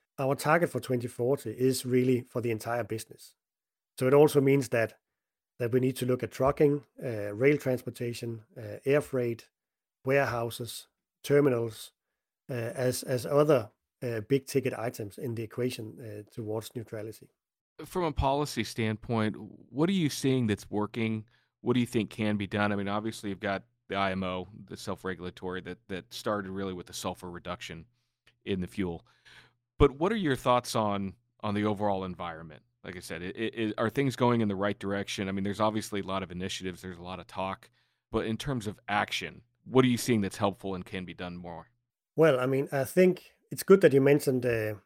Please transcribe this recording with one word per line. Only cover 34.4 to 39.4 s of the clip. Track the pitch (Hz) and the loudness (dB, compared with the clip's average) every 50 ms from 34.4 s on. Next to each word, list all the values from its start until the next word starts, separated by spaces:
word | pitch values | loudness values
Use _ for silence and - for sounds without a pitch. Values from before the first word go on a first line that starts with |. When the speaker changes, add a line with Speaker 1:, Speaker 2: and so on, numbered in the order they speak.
Speaker 2:
in | 113 104 | 2 0
the | 98 | 0
right | 92 98 104 101 | 0 -2 -2 -2
direction? | - - 98 101 101 101 - - - 101 95 | -2 -4 -4 -4 -4 -4 -6 -6 -6 -4 -4
I | |
mean, | 95 98 95 | -2 -2 -2
there's | 101 98 98 | -2 0 0
obviously | 107 110 107 110 101 - 104 101 | 0 0 0 -2 -4 -4 -6 -6
a | 92 | -4
lot | 92 95 95 95 | -4 -4 -4 -6
of | 85 | -6
initiatives, | 87 87 92 95 - - 92 92 90 82 | -8 -6 -6 -6 -6 -6 -8 -8 -10 -8
there's | - 92 90 85 | -12 -12 -12 -12
a | |
lot | 87 90 92 90 | -12 -12 -12 -12
of | 87 - | -12 -12
talk, | - 98 95 95 95 - - _ _ _ _ _ _ _ _ - | -8 -6 -6 -6 -6 -8 -12 _ _ _ _ _ _ _ _ -4
but | - 113 85 | -2 -2 -2
in | 110 113 | -2 -4
terms | 110 - 147 135 120 101 | -4 -4 -4 -4 -4 -4
of | 107 95 - _ - | -6 -10 -8 _ -2
action, | 101 104 104 - - - 92 80 78 - | 0 0 0 0 -4 -8 -8 -8 -12 -14